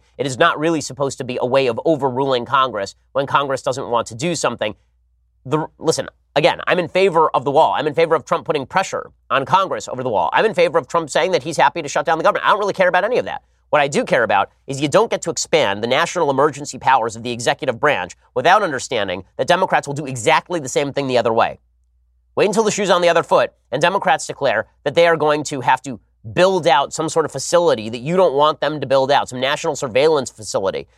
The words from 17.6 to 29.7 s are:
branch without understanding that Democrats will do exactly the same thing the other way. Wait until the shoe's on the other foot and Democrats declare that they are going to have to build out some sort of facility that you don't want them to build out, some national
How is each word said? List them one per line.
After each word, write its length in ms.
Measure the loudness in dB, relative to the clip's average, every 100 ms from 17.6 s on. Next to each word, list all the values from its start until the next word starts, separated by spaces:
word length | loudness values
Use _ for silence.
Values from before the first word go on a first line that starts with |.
| -2 0
branch 380 | 0 0 -4 -12 _
without 300 | 0 4 4
understanding 640 | 2 -4 -4 -4 -4 -6 -8 -6
that 100 | 0
Democrats 400 | 2 2 -2 -2
will 80 |
do 120 | -8 -8
exactly 540 | -4 2 0 0 -8
the 80 | -4
same 260 | -4 -2
thing 140 | -4 0
the 100 | 0
other 140 | 2
way. 260 | 2 0 -2 _ _ _ _ _ _ _ 0
Wait 100 | 2
until 180 | 2
the 60 | 0
shoe's 180 | 0 2
on 140 | 2
the 60 | 4
other 120 | 2
foot 300 | 2 2 2 _ -8
and 120 | 0
Democrats 440 | 0 0 0 0 -2
declare 400 | -4 -2 0 -4 _
that 100 | -2
they 120 | 2 2
are 100 | 2
going 280 | 2 0
to 160 | -2 -4
have 220 | 0 0
to 180 | -2 -14 _ _ -6
build 340 | 2 2 4 2
out 280 | 2 0
some 160 | -4 -2
sort 160 | -2 -2
of 60 |
facility 580 | -4 0 2 4 0 -2
that 80 | -8
you 180 | -2 2
don't 160 | 2
want 300 | 4 2 2
them 180 | -4 -4
to 60 | 0
build 240 | 2 4
out, 180 | 2 0
some 120 | -4
national 360 | -4 -2 -4